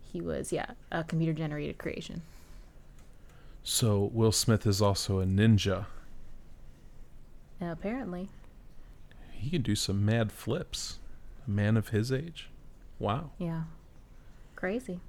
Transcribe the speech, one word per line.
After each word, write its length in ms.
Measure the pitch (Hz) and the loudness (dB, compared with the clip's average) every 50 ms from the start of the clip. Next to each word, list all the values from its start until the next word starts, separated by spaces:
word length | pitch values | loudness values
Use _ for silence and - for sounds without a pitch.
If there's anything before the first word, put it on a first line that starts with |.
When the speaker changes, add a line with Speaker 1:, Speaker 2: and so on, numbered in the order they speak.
Speaker 1:
He 180 | - - - 175 | -14 -8 -8 -6
was, 320 | 170 170 156 - - - | -4 -2 -2 -4 -2 -2
yeah, 200 | 175 151 - - - - - - | -2 -2 -2 -4 -8 -14 -10 -4
a 120 | - 170 160 | -4 -4 -2
computer-generated 720 | - 165 160 165 160 160 151 160 151 151 147 147 147 - - | 0 2 2 4 2 2 0 -2 -2 -2 -4 -4 -4 -6 -4
creation. 420 | - - - - 165 - - - 165 - - - - - - - - - - - - - - - - - - - - - - - - - - - | -6 -6 -6 -6 -8 -8 -8 -10 -10 -12 -16 -18 -16 -16 -16 -16 -16 -16 -18 -18 -18 -18 -18 -18 -18 -18 -18 -18 -18 -18 -18 -18 -16 -16 -16 -12
Speaker 2:
So 480 | - - - - 127 110 104 98 101 101 | -6 -2 2 4 6 6 6 6 4 2
Will 200 | 120 113 110 110 | 4 6 6 8
Smith 340 | 104 - - - 113 101 - | 6 6 6 6 6 6 6
is 160 | 110 98 95 | 4 6 6
also 380 | 107 101 98 - - - 98 95 | 6 6 4 4 2 2 2 2
a 40 | 95 | 4
ninja. 640 | 92 95 98 107 113 113 98 - 98 92 90 - - - - - - - - - - - - - - - - - - - - - - - - - - - - - - - - - - - - | 4 6 8 10 10 10 8 8 4 0 0 -2 -6 -10 -12 -12 -10 -12 -10 -10 -10 -12 -12 -12 -14 -16 -14 -14 -16 -16 -16 -18 -18 -16 -16 -16 -14 -16 -16 -16 -16 -18 -18 -18 -16 -10 -6
Speaker 1:
Apparently. 680 | 175 170 165 165 - 202 233 269 247 185 180 180 180 202 - - - - - - - - - - - - - - - - - - - - | -6 -6 -6 -4 -4 -4 -4 -4 -4 -6 -6 -6 -8 -8 -12 -16 -18 -18 -18 -18 -18 -16 -14 -14 -14 -14 -16 -16 -16 -18 -16 -16 -14 -12
Speaker 2:
He 160 | - - 104 139 | -8 -6 -4 0
can 140 | 175 165 | 0 0
do 120 | 113 110 104 | 2 2 2
some 300 | - - - 98 98 104 | 2 2 0 2 4 4
mad 260 | 107 113 117 113 104 | 4 6 4 4 2
flips. 680 | - - - 110 120 180 - - - - - - - - - - - - - - - - - | 0 -6 -2 -2 0 0 -2 -4 -6 -6 -6 -6 -8 -10 -10 -12 -12 -12 -12 -14 -14 -10 -4
A 40 | - | 0
man 260 | 101 101 104 104 113 113 | 2 4 4 6 6 4
of 120 | 104 - | 4 2
his 220 | 110 104 113 127 | 0 0 2 2
age. 380 | 131 131 156 170 - - - - - - - - - - - - - - | 0 -2 -2 -6 -10 -12 -14 -14 -16 -16 -16 -18 -18 -18 -18 -16 -8 -2
Wow. 320 | - 101 107 151 165 139 - - | 0 0 0 0 -2 -8 -6 -4
Speaker 1:
Yeah. 240 | 175 165 165 165 160 160 160 - - - - - - - - - - - - - - - - | -4 -2 -2 -2 -4 -6 -8 -14 -16 -18 -20 -20 -20 -18 -20 -18 -18 -18 -18 -18 -18 -18 -8
Crazy. 460 | - - 185 202 247 247 - 180 180 - | -4 -2 -2 -2 -2 -4 -6 -8 -8 -10